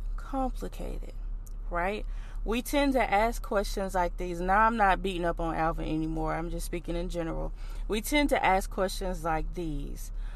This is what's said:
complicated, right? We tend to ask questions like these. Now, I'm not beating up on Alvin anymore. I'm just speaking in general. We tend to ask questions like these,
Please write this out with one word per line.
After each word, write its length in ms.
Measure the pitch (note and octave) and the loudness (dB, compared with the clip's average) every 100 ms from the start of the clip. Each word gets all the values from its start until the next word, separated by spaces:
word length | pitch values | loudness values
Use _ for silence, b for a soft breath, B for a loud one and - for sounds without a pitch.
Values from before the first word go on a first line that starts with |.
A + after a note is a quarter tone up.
| - - | -4 -4
complicated, 1000 | - C4+ B3+ - F3+ - - - - - - - - - - | -4 -2 -2 -2 -6 -6 -6 -6 -6 -8 -6 -6 -6 -8 -4
right? 340 | F3 F#3 G#3+ - B B B F3+ | -2 0 -2 -4 B B B -2
We 160 | A#3+ | 0
tend 320 | - C#4+ C#4 | 2 4 4
to 180 | C4 G#3 | 4 4
ask 300 | G3+ A3+ A#3 | 4 4 0
questions 540 | - G#3 G3+ - F#3+ F#3 | 0 0 2 0 0 2
like 220 | F3 - | 0 0
these. 220 | F3+ E3+ | -4 -2
Now, 280 | F3+ G3+ A3 | 4 6 6
I'm 100 | A#3 | 6
not 240 | G3 F3+ | 4 4
beating 240 | F#3+ E3+ F3 | 2 0 0
up 140 | E3 | 0
on 160 | E3 D#3+ | -2 0
Alvin 300 | D#3+ E3 D#3+ | 0 0 -2
anymore. 500 | D#3 D#3 D#3+ D#3 D#3 | -2 0 -2 -2 -2
I'm 160 | E3+ | -4
just 140 | E3+ - | -4 -4
speaking 300 | F3 F3 E3+ | -6 -4 -4
in 140 | F3 | -2
general. 420 | F3 E3 D#3 D#3 B B B - | -2 -2 -4 -4 B B B -2
We 140 | G#3+ | -2
tend 280 | - D4 C#4 | 2 4 6
to 160 | C4 F3+ | 4 6
ask 240 | F#3+ - | 4 2
questions 540 | - F#3+ - F#3+ F3+ | 0 -2 -2 -4 -2
like 300 | E3 D#3+ E3 F3+ | -2 0 -2 -4
these, 560 | E3 C#3+ C#3 A#2 - B B | -4 -4 -4 -8 -8 B B